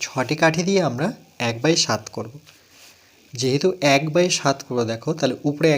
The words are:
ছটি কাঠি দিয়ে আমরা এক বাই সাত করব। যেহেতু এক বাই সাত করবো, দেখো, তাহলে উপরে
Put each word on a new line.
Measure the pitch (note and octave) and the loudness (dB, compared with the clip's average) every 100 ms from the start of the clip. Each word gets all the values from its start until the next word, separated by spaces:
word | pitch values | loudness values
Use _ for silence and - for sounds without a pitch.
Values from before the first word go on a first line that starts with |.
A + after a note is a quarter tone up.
ছটি | - C3 B2 D3+ | -6 -4 -2 2
কাঠি | E3 D#3+ F3+ | 2 2 0
দিয়ে | G3 D#3 | 2 0
আমরা | A#2+ F3 - - - A#2 | -2 -4 -6 -14 -6 -4
এক | A2+ | 0
বাই | D3 E3 - | 2 2 0
সাত | - - - | -2 -6 -12
করব। | G#2+ C#3+ - - _ - - _ _ _ _ A#2 | -12 -14 -20 -20 _ -20 -20 _ _ _ _ -4
যেহেতু | B2+ C#3 F#3 F#3 C#3+ | 0 2 2 2 4
এক | C#3 D#3 | 4 2
বাই | F3 F3+ - | 2 2 0
সাত | C#3 C#3 - | 0 -2 -2
করবো, | B2 A2+ | -2 -2
দেখো, | A2+ - D#3 | -4 -6 -2
তাহলে | C3+ A#2+ D3 | -2 -2 -4
উপরে | C#3+ D#3+ | 0 2